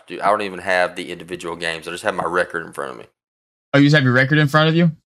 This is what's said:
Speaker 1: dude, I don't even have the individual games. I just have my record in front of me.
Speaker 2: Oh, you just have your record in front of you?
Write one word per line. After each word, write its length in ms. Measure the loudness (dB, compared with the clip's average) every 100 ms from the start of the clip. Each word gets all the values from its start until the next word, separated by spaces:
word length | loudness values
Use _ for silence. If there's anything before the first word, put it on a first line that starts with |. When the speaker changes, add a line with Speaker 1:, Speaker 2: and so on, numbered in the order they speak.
| -10
Speaker 1:
dude, 140 | -4
I 60 | 0
don't 160 | 0
even 180 | -2 -8
have 360 | -2 0 0 -4
the 160 | -12
individual 420 | -12 -12 -10 -10
games. 320 | -8 -6 -8 -10
I 40 |
just 120 | -6
have 120 | -4
my 100 | -2
record 420 | -2 -2 -2 -4 -10
in 60 |
front 200 | -10 -12
of 60 | -12
me. 60 | -18 _ _ _ _ _ _
Speaker 2:
Oh, 60 | 4
you 60 |
just 100 | 6
have 100 | 6
your 80 | 4
record 260 | 2 2 2
in 100 | 4
front 200 | 4 4
of 60 |
you? 180 | 4 2 0 _